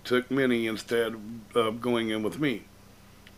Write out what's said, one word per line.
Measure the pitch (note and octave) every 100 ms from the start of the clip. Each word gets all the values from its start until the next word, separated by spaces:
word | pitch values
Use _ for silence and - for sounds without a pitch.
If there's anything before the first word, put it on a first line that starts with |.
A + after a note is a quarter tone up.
took | - B2 B2
Minnie | C3 C3 A#2+ A2+
instead | G#2+ - A#2 A2+ A2 G#2+ A#2 G#2
of | A#2+ A2 A#2
going | B2 A#2+ A2+
in | A2
with | G#2+ F2
me, | D3 G#2 - - - - - - -